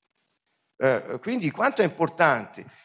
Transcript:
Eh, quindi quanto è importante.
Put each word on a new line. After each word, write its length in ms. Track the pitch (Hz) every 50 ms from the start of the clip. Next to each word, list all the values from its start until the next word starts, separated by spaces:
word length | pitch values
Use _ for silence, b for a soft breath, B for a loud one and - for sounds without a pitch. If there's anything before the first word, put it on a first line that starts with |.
| _ _ _ _ _ _ _ _ _ _ _ _ _ _ _ -
Eh, 400 | - 135 127 107 - - 123 123
quindi 300 | - 208 240 254 185 147
quanto 320 | - - 220 277 - - 208
è 20 |
importante. 800 | 165 - - 165 156 - - 175 156 135 117 104 - - - - b b b b